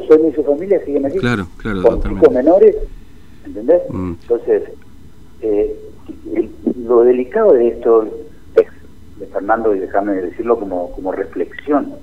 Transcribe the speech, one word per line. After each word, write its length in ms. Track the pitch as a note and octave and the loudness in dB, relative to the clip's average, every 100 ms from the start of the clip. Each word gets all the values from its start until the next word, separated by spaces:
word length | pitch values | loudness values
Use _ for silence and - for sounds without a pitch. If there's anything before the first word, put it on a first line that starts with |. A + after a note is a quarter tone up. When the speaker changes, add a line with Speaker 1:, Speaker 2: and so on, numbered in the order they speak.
| - | 6
Speaker 1:
Sonia 220 | D#3 D#3+ | 6 6
y 40 | |
su 100 | D3 | 0
familia 360 | C#3+ C#3+ G3 F3 - | -2 -2 0 -2 0
siguen 200 | C#3+ C3+ | -2 -2
aquí, 140 | C3 | -2
Speaker 2:
Claro, 280 | B2 A2 F2 - | -2 -2 -4 -8
claro, 260 | A2+ F#2+ | -6 2
Speaker 1:
con 120 | F#2+ G#2 | 2 2
Speaker 2:
totalmente. 260 | G#2 G2 D3+ | -2 4 4
Speaker 1:
chicos 60 | B2+ | 4
menores, 400 | C#3+ F#3+ G#3 - - - - - - - G2 | 2 6 4 4 -8 -12 -20 -20 -20 -20 -16
¿entendés? 360 | F#2+ B2 F3 F3+ | -10 0 0 0
Speaker 2:
Mm. 220 | F#2+ F2+ E2 | -6 -6 -8
Speaker 1:
Entonces, 420 | - A#2 - G#2 - - - - - - - - | -4 -4 0 -2 -2 -16 -20 -20 -20 -20 -20 -8
eh, 340 | A2 G#2 G#2+ - - - - - - | -4 -2 -2 -6 -14 -20 -18 -18 -10
el, 160 | G#2+ - - - B2 A2+ | -6 -6 -6 -8 -6 0
lo 140 | A#2+ | 4
delicado 500 | B2 B2 B2+ A3 G#3+ | 4 2 -2 0 4
de 140 | C3 A#2 | 4 2
esto 340 | - A#2+ A2+ G#2+ - - - - - | 0 2 2 2 -8 -16 -20 -2 0
es, 100 | F2+ - - - - - | 0 -4 -20 -20 -20 -18
de 60 | F#2 | -10
Fernando, 480 | G2+ G2+ A#2 A2 F#2+ | -8 -2 0 0 -2
y 40 | |
déjame 340 | F2+ G2+ G#2 | -2 -4 -2
decirlo 460 | F#2+ F2+ - A2 A2+ | -4 -4 -6 -2 -2
como, 320 | G2 F2+ F2 | -2 -6 -6
como 200 | - F#2 | -8 -8
reflexión 840 | F#2 - F#2 E2+ - - C#3+ - - | -6 -6 -6 -8 -8 -4 -2 -2 -12